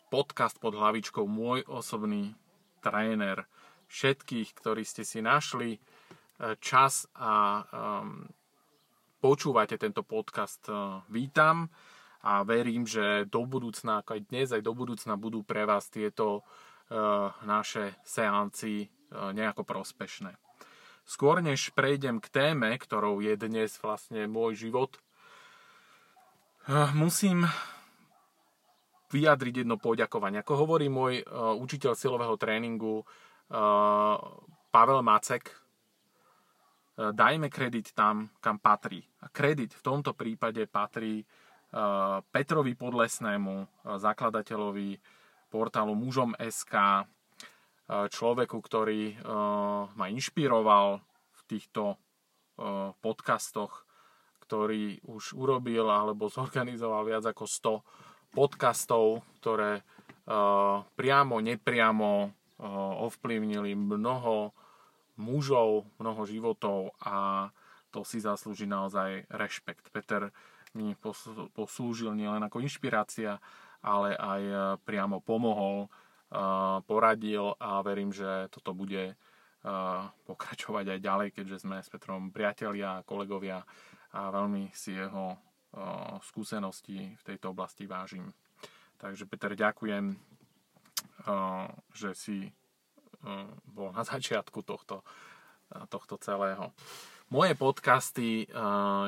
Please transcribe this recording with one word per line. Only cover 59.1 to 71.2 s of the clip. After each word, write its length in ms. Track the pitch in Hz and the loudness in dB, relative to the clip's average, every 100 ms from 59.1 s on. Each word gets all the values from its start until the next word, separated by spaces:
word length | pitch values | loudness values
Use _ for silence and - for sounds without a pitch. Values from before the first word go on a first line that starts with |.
| 113 - - | 4 -6 -6
ktoré, 480 | 117 110 104 101 - | -2 0 0 -2 -8
eh, 920 | - - - - 107 101 101 101 101 - - | -20 -20 -16 -2 2 4 4 4 2 -4 -2
priamo, 400 | 127 139 135 113 | 4 4 4 2
nepriamo, 720 | 110 120 - 120 113 110 104 101 101 | 0 -2 0 4 4 4 4 2 0
eh, 80 | - _ - 104 98 98 98 113 | -6 _ -14 -8 -4 -4 -4 -6
ovplyvnili 720 | - 120 113 107 104 101 101 | -6 -4 -2 -2 -2 -2 -2
mnoho 800 | 101 104 117 127 120 107 104 - - - _ _ _ - | -2 0 0 0 0 0 -2 -8 -20 -20 _ _ _ -10
mužov, 640 | 110 143 139 127 113 107 101 - | -4 -2 2 4 6 4 0 -8
mnoho 240 | 113 110 104 | -6 -4 -6
životov 720 | 110 113 104 104 98 95 - 104 | -4 -2 -2 -2 -2 -4 -8 -6
a 480 | 98 98 98 98 _ - - _ | -2 0 -2 -4 _ -20 -20 _
to 80 | 107 | -12
si 160 | 101 117 | -8 -6
zaslúži 480 | 104 101 107 98 101 | -4 -4 -6 -8 -4
naozaj 640 | 98 98 98 95 95 - | -2 -2 -2 -4 -6 -10
rešpekt. 640 | 107 104 - - - - | -8 -6 -8 -12 -16 -10
Peter 400 | 107 - 104 101 - - - - | -10 -4 -4 -4 -12 -20 -20 -16
mi 240 | 110 107 98 | -8 -6 -6
pos-, 320 | 110 - | -8 -10